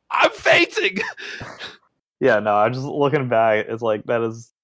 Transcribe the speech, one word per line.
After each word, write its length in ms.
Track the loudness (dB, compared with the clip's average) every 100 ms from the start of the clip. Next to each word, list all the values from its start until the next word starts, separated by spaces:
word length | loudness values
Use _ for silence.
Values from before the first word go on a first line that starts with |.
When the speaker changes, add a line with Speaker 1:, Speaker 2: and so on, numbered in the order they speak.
| -6
Speaker 1:
I'm 200 | 0 0
fainting! 680 | 2 2 4 2 0 -4 -4 -8 -10 -16 -14
<laughs> 800 | -16 -14 -16 -18 _ _ _ -2
Speaker 2:
Yeah, 200 | 2 2
no, 160 | 2 2
I 120 | 2
just, 140 | 0
looking 460 | -6 0 0 0 0
back, 380 | 2 4 2 0
it's 140 | -4
like, 200 | -2 -2 -2
that 180 | -2
is, 280 | -2 -6 -18 _